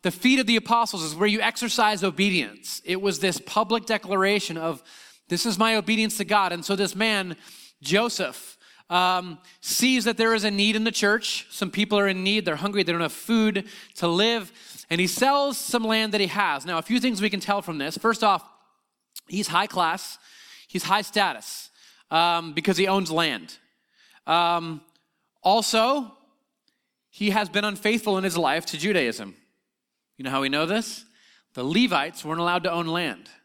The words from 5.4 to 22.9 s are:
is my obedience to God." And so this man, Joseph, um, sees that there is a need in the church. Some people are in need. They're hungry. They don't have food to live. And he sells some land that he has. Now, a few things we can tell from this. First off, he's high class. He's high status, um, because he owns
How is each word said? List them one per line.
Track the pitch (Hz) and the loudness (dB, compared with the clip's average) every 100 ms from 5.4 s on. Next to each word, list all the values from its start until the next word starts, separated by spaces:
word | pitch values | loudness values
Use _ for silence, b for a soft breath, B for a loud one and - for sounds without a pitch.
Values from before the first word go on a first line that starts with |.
is | 233 185 | -2 2
my | 220 | 2
obedience | 220 214 220 220 220 | 2 2 0 0 -2
to | |
God." | 180 208 185 | 0 2 2
And | 175 | -2
so | 160 196 | -2 0
this | 196 | -2
man, | 185 220 208 185 160 B B B _ | 0 0 0 -2 -10 B B B _
Joseph, | 139 190 233 - 156 - - - b b _ | 0 2 2 -2 -6 -6 -18 -20 b b _
um, | 175 185 180 180 156 B B | 2 2 0 -4 -14 B B
sees | - - 247 254 | -6 0 2 2
that | 220 220 | 2 2
there | 226 | 2
is | 226 | 2
a | 208 | 0
need | 202 208 214 | 2 2 2
in | |
the | 220 | 0
church. | 220 202 226 214 - - | 0 2 2 -2 -6 -8
Some | - 190 | -6 -4
people | 165 208 208 | -2 2 2
are | 202 | 2
in | 185 | 0
need. | 190 214 | 0 0
They're | 180 | 0
hungry. | 151 196 202 | -2 -2 0
They | 170 | 0
don't | 170 | 0
have | 160 | -2
food | - - 226 214 196 190 B B - | -4 0 2 4 0 -6 B B -4
to | 170 | 0
live. | 170 220 233 180 B B B B | 2 2 0 -6 B B B B
And | 170 | 0
he | 180 | 0
sells | - 254 285 285 254 | 2 4 4 2 -2
some | - 240 | -2 -2
land | 220 220 220 | 2 0 2
that | 208 | 0
he | 190 | 0
has. | 196 190 143 | 0 0 -2
Now, | 151 165 | -2 -4
a | |
few | - 247 | 0 0
things | 254 208 | 0 0
we | 208 | -2
can | 202 | -2
tell | - 202 | -2 -2
from | 185 156 | -2 -6
this. | 139 - | -6 -2
First | 220 226 | 0 2
off, | 214 185 - _ _ _ _ _ _ - _ | 2 2 -2 _ _ _ _ _ _ -20 _
he's | 185 196 | -6 -2
high | 170 208 | 0 -2
class. | 185 165 180 - - B B B B B | -2 -2 -2 -10 -16 B B B B B
He's | 185 | -8
high | 165 202 | 0 -2
status, | 208 214 190 120 - - - b b b b | 0 0 0 -2 -12 -14 -16 b b b b
um, | 160 170 170 165 | 2 2 0 -2
because | 143 180 175 | -2 0 2
he | |
owns | 190 | 2